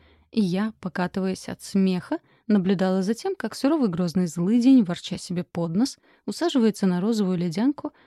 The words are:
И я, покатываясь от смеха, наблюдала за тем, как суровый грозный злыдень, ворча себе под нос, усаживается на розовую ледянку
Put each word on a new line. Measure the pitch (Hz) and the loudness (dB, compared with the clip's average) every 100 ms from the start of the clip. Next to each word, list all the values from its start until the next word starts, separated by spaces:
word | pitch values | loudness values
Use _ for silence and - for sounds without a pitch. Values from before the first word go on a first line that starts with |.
| _ _ _ | _ _ _
И | 226 | -2
я, | 190 185 220 - | 0 0 -4 -6
покатываясь | 185 - 175 196 190 185 - | -8 -4 -4 -2 -4 -4 -10
от | - | -12
смеха, | - 196 190 180 - 330 _ _ - | -4 2 2 0 -4 -8 _ _ 0
наблюдала | 208 180 185 190 190 | 0 2 0 2 0
за | 185 | 0
тем, | 220 190 185 | -2 -4 -6
как | 220 | -8
суровый | - 269 320 226 | -2 0 2 0
грозный | 165 180 185 175 | 0 -2 0 -2
злыдень, | 170 180 240 247 262 | -2 0 4 6 6
ворча | 175 - - 175 | 6 -2 -8 -10
себе | - 175 | -6 -6
под | - 170 170 180 | -6 -4 -2 0
нос, | 269 - _ _ - | -2 -4 _ _ -12
усаживается | - 330 285 220 - 190 | -4 0 2 2 2 0
на | 180 | 0
розовую | 208 220 185 180 | 0 0 0 0
ледянку | 175 156 262 285 294 _ | -2 0 0 -2 -8 _